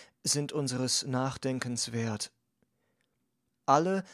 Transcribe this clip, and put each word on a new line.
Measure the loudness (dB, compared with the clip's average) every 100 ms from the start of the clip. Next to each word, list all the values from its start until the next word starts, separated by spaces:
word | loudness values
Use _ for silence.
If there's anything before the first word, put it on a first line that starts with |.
| -20 _
sind | 0 0 0
unseres | -2 -2 0 0 0 0
Nachdenkens | 0 -2 -2 -4 -2 -4 -4 -4
wert. | -2 -2 -4 -8 _ _ _ _ _ _ _ _ _ _ _ _ _ 4
Alle | 6 6 0 -4